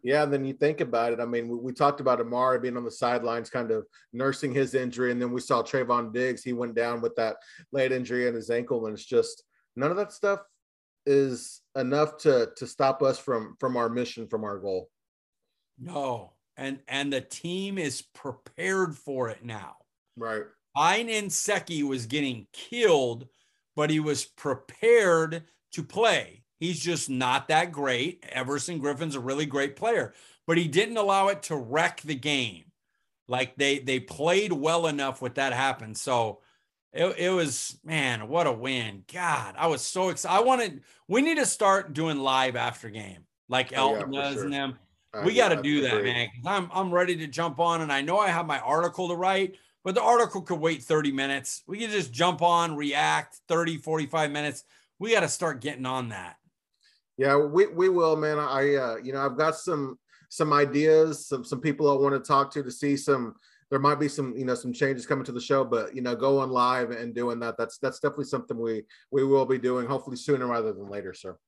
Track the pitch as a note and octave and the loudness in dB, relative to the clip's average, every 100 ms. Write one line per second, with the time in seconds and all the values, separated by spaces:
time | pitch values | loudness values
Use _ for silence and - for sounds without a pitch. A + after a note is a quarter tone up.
0 | B2 D3 D3+ C#3 C3+ C3+ D3 D3+ D3 A#2 | 2 2 2 0 -2 0 0 0 -2 0
1 | A#2 A#2 A#2+ A#2+ A#2 A#2+ B2+ B2 C#3+ C#3+ | 0 0 -2 -4 -4 -6 -6 2 2 2
2 | C3 B2 A#2 A#2+ B2+ B2+ B2 B2 A#2+ - | 0 2 0 2 2 2 0 -4 -8 -2
3 | B2 B2 A#2 A#2 A2+ B2+ A#2 A2 G2+ _ | 0 0 0 -4 -4 -6 -2 -2 -4 _
4 | _ A#2 C3+ C3+ D3 B2+ C3 C3+ B2+ A#2+ | _ -2 -2 0 -2 0 0 0 -2 -2
5 | B2+ A#2+ B2 B2 A#2+ B2 A#2 C3+ B2 A#2+ | 0 0 -2 -4 0 0 2 -2 2 0
6 | A#2 A2+ B2+ A#2+ - B2 A#2+ A2+ A#2 A#2 | 0 -2 -2 -2 -6 -4 -4 -2 -2 -2
7 | A2+ A#2 A2+ - - - - C#3 C3 B2+ | -2 0 -2 -4 -14 -20 -8 0 0 0
8 | A#2+ B2 B2 A#2 G#2+ A#2 A#2+ A#2+ A2 G#2+ | -2 0 0 -2 -2 -2 0 -2 -2 -8
9 | - A#2+ A2+ - _ _ _ - C#3 F3+ | 0 2 2 -4 _ _ _ -2 -2 0
10 | G3+ - G3+ G3+ - _ _ _ _ _ | -4 -2 0 0 -4 _ _ _ _ _
11 | - C#3 C3+ A#2+ - - _ C#3 B2+ C#3 | 2 4 4 -2 -10 -18 _ -6 -2 2
12 | D3+ - D#3+ C3 A2+ - B2 - C3+ C3+ | 0 2 4 4 2 -4 -14 0 2 4
13 | C3+ B2 - A#2+ G#2+ - C3 B2 A#2 A#2 | 2 2 -2 -4 -4 -6 -2 0 0 0
14 | A#2+ - A2 A2 G#2+ G2 G2 F#2 F#2 _ | -4 -6 -8 -6 -6 -6 -4 -4 -6 _
15 | _ _ _ _ _ _ _ _ B2+ F3 | _ _ _ _ _ _ _ _ -10 -6
16 | C#3 A#2 F#2 _ _ - C3+ C3+ - C3+ | -4 -6 -10 _ _ -12 -10 -10 -6 -4
17 | C#3+ C3+ - - E3+ F3+ G3 G3 D3+ B2 | -2 -2 -6 -10 -6 -6 -6 -4 -4 -6
18 | - - C#3 A#2+ - - F3+ F#3+ F3+ D3+ | -12 -14 -14 -14 -18 -8 -2 0 0 -4
19 | - C3 A#2+ G#2 A#2 A2 E2+ - _ _ | -8 -4 -4 -4 -10 -12 -12 -18 _ _
20 | _ - A2+ A2 G#2 _ _ - D#3 G3+ | _ -10 -6 -6 -8 _ _ 2 2 2
21 | A#3 A3 G3+ - - G3 - E3 C#3+ C3 | 0 -4 -2 -4 0 -2 -2 -4 -2 -4
22 | A2+ C#3+ C#3+ A#2 G2 - - A#3+ A3 D#3 | -4 -4 -2 -6 -12 -18 -10 2 6 6
23 | B2+ A#2 B2+ _ _ _ _ - D3+ D#3 | 4 -4 -12 _ _ _ _ -2 2 2
24 | D3+ C#3+ - _ D3 B2+ - - A3+ A#3 | 0 -2 -4 _ -4 -4 -6 0 6 6
25 | G3 E3 D#3+ E3 D#3+ _ _ - D3+ F#3+ | 8 4 2 -4 -12 _ _ -10 -8 2
26 | A3+ E3 F2+ F#2 _ _ E3+ E3 D#3+ E3 | 4 4 0 -16 _ _ -4 -4 -2 -4
27 | - C3 B2+ C3+ - D#3 F3 D3+ C#3 B2 | -2 -2 2 0 2 2 2 -2 -2 -2
28 | C#3+ - - C3 B2+ C#3+ - E3+ C#3+ C3+ | -2 -6 -10 -6 -4 -4 -4 -4 -4 -2
29 | D#3+ C#3 B2 C#3 D3+ C#3 C#3 C#3 A3 A3+ | -4 -6 -4 -4 -2 -2 -2 -2 0 0
30 | A#2 - - _ - E3 E3+ D3 A3+ A#3 | -2 -10 -20 _ 0 2 2 2 2 0
31 | G3+ G3 G3 G3+ - D3+ A#2 C#3+ F3 - | 2 4 4 0 -4 -6 -2 2 2 0
32 | D3 C#3+ C#3+ C#3+ A#2+ F2 - _ _ _ | -8 -6 -2 0 -2 -6 -20 _ _ _
33 | _ _ - B2+ B2+ - C#3 C#3+ C3 C3 | _ _ -6 -4 -4 2 2 2 0 -2
34 | - - D#3 F#3 G#3 E3 D3+ E3+ E3 D3 | -4 -4 2 2 2 0 2 2 0 -2
35 | C3+ B2+ B2+ B2 C3+ B2 C3+ C3 A2 G#2 | -4 -4 -8 -2 -2 0 -2 -2 -10 -10
36 | - B2 A2 G2+ _ _ _ _ _ - | 0 0 0 -4 _ _ _ _ _ -2
37 | F3 F#3 F3 F#3 D#3 A#2+ - - D#3 D#3+ | -2 0 0 2 0 -2 -8 -12 -6 -2
38 | C3+ A#2 A2 D#3+ D#3 A#2 B2+ B2+ A2 G2 | -2 -2 -2 0 0 0 -2 -4 -4 -10
39 | F#2 F3+ F3 C#3+ A2 - E3 C#3+ - F#3 | -14 -6 -2 -2 -4 -2 0 0 -4 -2
40 | F#3 E3 E3+ F#3 A#3+ C4 A3 C3+ _ _ | -2 -2 0 2 4 2 0 -6 _ _
41 | _ G#3 D4+ D#4+ C4 - G3+ G3 F3 D3 | _ 2 2 2 0 2 4 4 2 -4
42 | D#3+ D3 C3+ C3 C3 A#2+ A#2+ A#2 A2+ G#2+ | -2 0 2 2 2 0 -4 -4 -12 -12
43 | G2+ F2 - _ _ B2+ B2+ C3+ C3+ G#2+ | -14 -16 -20 _ _ 0 0 2 2 2
44 | G2 C3+ C#3 C#3 - C#3 C#3 B2+ _ _ | -2 -4 -4 -4 -4 -4 -4 -8 _ _
45 | _ G#2+ E3+ A3+ A3 D#3+ C#3 D3 C3 A2 | _ -2 0 4 4 4 2 2 2 0
46 | G#2 B2 A#2 A2 C#3 G3+ F3 F3 F#3+ F3 | 0 -2 -4 -6 -4 -2 -2 -4 0 2
47 | F3+ F3 D#3 C3+ E3+ C3+ E3+ E3 D#3 C#3 | 2 0 -4 -4 -4 0 0 0 0 0
48 | C#3+ F#3+ G3+ E3+ D#3+ C#3 A#2 D3+ F3 E3 | 0 2 2 0 0 -2 0 2 2 -2
49 | F3+ F3 F#3 F#3+ F#3+ - _ _ F#3 F#3 | -4 0 2 2 0 -6 _ _ -2 0
50 | - A#3+ A#3 G3+ E3+ F3 D#3+ D3+ - D#3 | 4 4 4 0 -4 0 0 -2 0 2
51 | D3+ C3+ C#3 C#3 A#2 - - G3+ A3+ G#3 | 2 0 -2 -2 -6 -10 -10 -8 -4 -2
52 | D3 A#2+ E3+ E3 E3+ E3+ E3+ D3 D3 C#3+ | -4 0 2 4 2 2 0 -2 -2 0
53 | D3+ D3+ D#3 - _ E3 E3+ D#3+ D#3 D#3+ | 2 2 -2 -16 _ 0 0 -4 -4 -4
54 | D3 D#3+ D3+ D3 D3 B2+ - _ _ _ | -2 0 0 -2 -4 -6 -14 _ _ _
55 | G#3 A3 E3+ - E3 C#3 C3+ C3 B2+ C3 | 2 2 2 -2 -4 -4 -8 -6 -4 -4
56 | A#2+ G2+ F2+ - _ _ _ _ _ _ | -6 -10 -12 -18 _ _ _ _ _ _
57 | _ - C3+ C#3+ D3 D#3+ G#3 E3 F#3 F3+ | _ 0 4 4 4 4 2 4 2 4
58 | E3 D#3 D3+ D3+ D3 C3+ C#3+ C#3+ B2+ A2+ | 4 4 2 0 0 0 2 2 0 -4
59 | B2 C3+ C#3 B2 D#3 D#3 - D#3 C3+ C3 | -6 -2 -2 0 0 0 -4 -2 -4 -8
60 | _ _ _ - D#3 D3 C#3+ C3+ D#3 D#3 | _ _ _ -2 2 4 4 4 6 6
61 | D#3+ C#3+ - C3 A#2+ C3 D#3 C#3+ D3+ C#3 | 6 2 -4 -6 -4 -4 -2 2 4 6
62 | C#3 C#3 C3 C#3+ C3+ D3+ C3 - C#3+ C#3 | 4 2 2 2 2 -2 -6 -2 0 0
63 | C#3+ C3+ A#2 - _ _ _ C3+ C#3+ C#3+ | 2 2 2 -8 _ _ _ 2 4 4
64 | D3 D3 C3+ A#2+ B2+ A#2+ B2+ A#2+ C#3 C3 | 0 -2 -6 -4 -2 -2 -4 0 0 0
65 | A2+ C#3 B2+ A#2+ - C3+ A#2+ A#2 G#2 C3 | -2 -4 -2 -8 2 2 4 0 -2 -4
66 | B2 A#2 C3+ C#3 C3 B2+ B2 B2+ A#2+ A#2 | -4 0 2 2 2 2 4 2 0 -4
67 | A#2+ A#2 A#2+ A#2+ A#2 A2+ A2+ - C3+ C3 | -6 -4 -2 -2 -6 -4 -6 -2 -4 0
68 | D3 D3 C#3 C3 A#2+ A#2 A#2 A2 - - | -2 -2 -4 -6 -6 -4 -2 -4 -6 -20
69 | _ C#3 C3+ C3+ B2+ C3 B2 B2+ A#2+ C3+ | _ 0 4 4 4 2 2 0 -2 -4
70 | - B2 - C#3 B2+ A#2 A2 F#2+ G2 G2+ | -6 -10 0 0 2 0 -2 -4 -8 -10
71 | F#2+ F2+ F#2+ E2+ | -10 -12 -14 -16